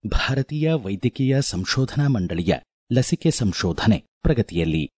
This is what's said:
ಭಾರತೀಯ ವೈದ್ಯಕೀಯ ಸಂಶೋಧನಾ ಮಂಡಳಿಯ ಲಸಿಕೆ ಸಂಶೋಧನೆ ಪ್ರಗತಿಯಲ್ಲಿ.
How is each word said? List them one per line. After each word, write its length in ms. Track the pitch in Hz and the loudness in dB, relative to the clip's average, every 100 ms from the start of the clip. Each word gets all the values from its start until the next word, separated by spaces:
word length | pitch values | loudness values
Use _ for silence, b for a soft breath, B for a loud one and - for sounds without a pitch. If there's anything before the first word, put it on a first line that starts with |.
ಭಾರತೀಯ 680 | 110 - - 135 131 151 156 | 0 -2 0 -2 -2 -2 0
ವೈದ್ಯಕೀಯ 680 | 160 95 98 123 - 131 135 | 0 -2 -2 -2 0 0 2
ಸಂಶೋಧನಾ 680 | 139 90 92 - 131 135 143 | 0 -4 -2 -2 0 0 0
ಮಂಡಳಿಯ 460 | 123 87 82 85 80 _ _ _ | 0 0 -2 0 -2 _ _ _
ಲಸಿಕೆ 380 | 120 127 165 170 | 0 2 0 0
ಸಂಶೋಧನೆ 720 | - 110 85 92 82 - 208 _ _ | 0 0 0 -2 0 2 2 _ _
ಪ್ರಗತಿಯಲ್ಲಿ. 640 | - 131 107 85 80 78 73 | 0 0 0 0 0 0 -4